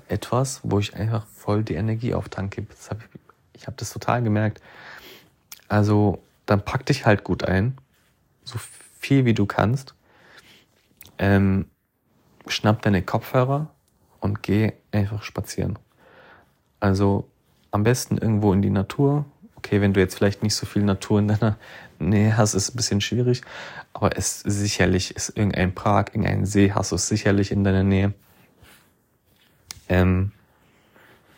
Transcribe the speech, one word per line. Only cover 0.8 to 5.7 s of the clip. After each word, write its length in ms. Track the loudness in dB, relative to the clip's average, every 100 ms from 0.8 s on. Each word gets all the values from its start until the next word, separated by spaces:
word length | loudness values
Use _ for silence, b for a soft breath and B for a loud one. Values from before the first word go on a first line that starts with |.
| -2 -4
einfach 320 | -4 -4 -6
voll 360 | -12 -2 -2
die 100 | -2
Energie 400 | -4 -2 -2 -2
auftanke. 500 | -4 -6 -8 -8 -8
Das 260 | -12 -16 -14
hab 140 | -14
ich, 60 | -14 -20 -20 _ _
ich 140 | -18 -16
hab 80 | -12
das 140 | -12
total 320 | -8 -2 0
gemerkt. 380 | 2 2 0 -2 B B B B B B B _ _ -20
Also, 560 | _